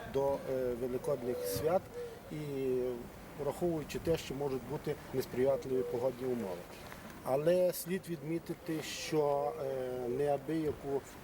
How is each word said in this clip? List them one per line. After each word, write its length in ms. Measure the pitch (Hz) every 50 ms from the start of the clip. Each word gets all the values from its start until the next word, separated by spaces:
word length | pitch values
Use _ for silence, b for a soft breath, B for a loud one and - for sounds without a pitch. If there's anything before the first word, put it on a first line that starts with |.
| - - -
до, 200 | 135 139 139 139 135 - - 135
е, 220 | 131 131 123 123 117 123
Великодніх 560 | 127 123 127 - - 143 - 120 123 123 123
свят 440 | - - - - 139 156 170 190 - - B B B B B B - - 156
і 40 | 151 151 147 139 135 135 131 127 127 123 127 123 120 120 - - - - - - - 143
враховуючи 560 | 143 135 - 180 175 165 160 139 - - 131
те, 180 | - 165 165
що 180 | 156 - - 139
можуть 280 | 131 143 143 131 131 120 120
бути 240 | 135 151 - 156 147 - - - -
несприятливі 680 | 131 123 - - 120 127 135 135 127 - 135 131 131 123
погодні 440 | - - 120 120 135 127 123 131
умови. 340 | 131 123 120 110 95 90 87 87 - B B B B B B B B B - -
Але 480 | 127 127 139 151 165 180 180 180 180 170
слід 300 | - - 170 180 190 - -
відмітити, 720 | 170 151 135 151 165 165 - - 170 - - - 160 156 143
що, 720 | - - - - - - 156 147 143 143 143 143 147 - 160 147
е, 460 | 135 135 131 131 127 127 127 127 120
неабияку 920 | 123 131 143 147 143 139 131 139 156 160 156 151 131 - - 139 139 135 - - - -